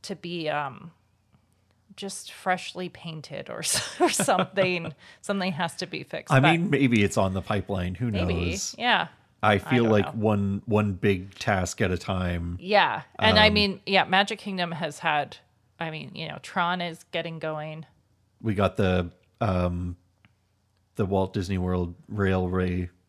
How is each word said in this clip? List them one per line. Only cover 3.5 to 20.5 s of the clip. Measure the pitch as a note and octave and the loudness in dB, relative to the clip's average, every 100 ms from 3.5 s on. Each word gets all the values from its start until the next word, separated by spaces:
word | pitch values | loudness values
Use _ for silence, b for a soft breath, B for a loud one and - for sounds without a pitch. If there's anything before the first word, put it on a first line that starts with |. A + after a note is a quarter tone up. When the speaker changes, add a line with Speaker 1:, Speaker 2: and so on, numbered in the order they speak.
| A2+ | -6
Speaker 1:
s-, | D3 - - - | -2 -2 -4 0
<laughs> | |
or | F4 | 2
something. | - - F#3 F#3 F#3+ F#3 F3+ E3 D3+ B | 2 2 2 2 2 2 0 -6 -12 B
Speaker 2:
<laughs> | B | B
Speaker 1:
Something | - G3+ F#3 | -4 -2 -2
has | D3+ E3+ - | -2 -4 -4
to | F3+ | -8
be | D#3+ | -8
fixed, | - - - | -8 -10 2
Speaker 2:
I | C3+ | 4
Speaker 1:
but | D3 | 6
Speaker 2:
mean, | E3 F3+ | 4 2
maybe | C#3+ C3+ A2+ | 4 6 6
it's | G2+ - | 4 4
on | F#2+ | 2
the | F#2+ | 0
pipeline. | - G#2 - F#2+ F2+ | -2 -4 -2 -2 -2
Who | F#2 A#2+ | -2 -2
Speaker 1:
Maybe. | F#2+ F2+ F2 F2 | 0 0 0 -2
Speaker 2:
knows? | G3 - - | -4 -6 -4
Speaker 1:
Yeah. | A#3+ G3+ E3 _ _ _ | 0 0 -2 _ _ _
Speaker 2:
I | G#2+ | 2
Speaker 1:
I | G2+ | 2
Speaker 2:
feel | - B2 | 4 2
Speaker 1:
don't | A2+ | 6
Speaker 2:
like | G#2+ G2 | 4 2
Speaker 1:
know. | A#2 | 0
Speaker 2:
one, | G#2+ G#2 G2+ G2 - | 2 2 0 -2 0
one | G#2+ G#2 | 2 2
big | F#2 G#2 F#2+ F#2+ - | 0 0 0 -4 -6
task | - G2 F2+ - | 0 0 0 0
at | G2+ | 0
a | F2+ | 0
time. | - F#2+ F2+ F2 E2+ F2 | -2 -2 -2 -2 -4 -8
Speaker 1:
Yeah. | F3+ G#3 D#3+ A2+ - - | 0 2 2 -2 -10 0
And | A3 G#3+ | 4 6
I | G#3+ | 6
Speaker 2:
Um, | |
Speaker 1:
mean, | G#3 G#3 F#3+ - | 4 2 -2 0
yeah, | F#3+ | 2
Magic | D#3 F#3 G3+ A3 | 4 2 2 -4
Kingdom | G#3+ F#3+ F3 | -6 -4 -4
has | D#3+ D#3+ C#3+ | -4 -8 -4
had, | E3+ D3 C#3+ - _ _ _ _ | -2 0 -2 -10 _ _ _ _
I | E3 | -10
mean, | D#3 C#3+ | -8 -12
you | - D#3+ | -12 -12
know, | D3+ | -12
Tron | - F#3+ F3 F3+ | -8 -2 -2 -2
is | F3 E3 - | -6 -10 -8
getting | E3+ E3 E3 | -6 -6 -8
going. | D#3 D#3 D#3 D#3 D#3 _ _ _ _ _ | -6 -6 -10 -12 -16 _ _ _ _ _
Speaker 2:
We | A2+ | -2
got | G2 G2 - | 2 2 2
the, | F#2+ F2+ F2 - _ _ | 2 2 0 -8 _ _
um, | A2+ F#2 F2+ F2 F2+ F2 _ _ _ _ _ | 0 2 0 -2 -6 -8 _ _ _ _ _